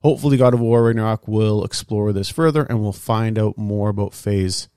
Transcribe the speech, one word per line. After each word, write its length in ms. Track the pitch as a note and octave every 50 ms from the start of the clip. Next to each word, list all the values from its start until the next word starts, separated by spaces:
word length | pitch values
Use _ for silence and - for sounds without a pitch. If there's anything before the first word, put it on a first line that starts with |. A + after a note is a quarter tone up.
Hopefully 360 | - D3+ D#3 - - D3 C#3
God 180 | B2+ B2+ B2 B2
of 40 | A#2+
War 260 | A#2 A2+ A#2 A#2 A#2
Ragnarok 420 | A2+ A#2 A#2 A2 A2 A2 - _
will 360 | - G#2+ G#2+ A2 G#2+ G#2+ G#2 -
explore 480 | - - - - _ A2 G#2 G#2 G#2+
this 180 | G2+ G2 G2 -
further 340 | - - E3 D#3+ D3 D#3 C#3
and 180 | - A#2 A2
we'll 100 | G#2+ G#2
find 460 | F#2+ - - - A2+ A2 A2 A2 A2
out 180 | A2 A2 G#2+ -
more 340 | - G#2+ G#2 G#2 G#2 G2+ G#2
about 260 | G2+ G2+ G2+ G2 -
Faye's 520 | - - G#2 G2+ G2 F#2+ F#2 F#2 - - _ _